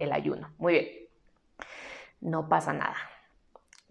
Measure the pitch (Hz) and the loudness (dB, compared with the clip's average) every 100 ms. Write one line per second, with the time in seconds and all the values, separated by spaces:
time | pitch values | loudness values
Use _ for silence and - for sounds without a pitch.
0 | 143 139 147 131 - - 170 160 - - | 0 0 0 -2 -6 0 4 6 4 -4
1 | - _ _ _ _ - - - - - | -18 _ _ _ _ -18 -16 -14 -14 -16
2 | - _ 170 160 156 160 151 151 - - | -18 _ -4 -2 4 2 4 -2 -2 -4
3 | - - _ _ _ - _ - _ | -10 -16 _ _ _ -20 _ -20 _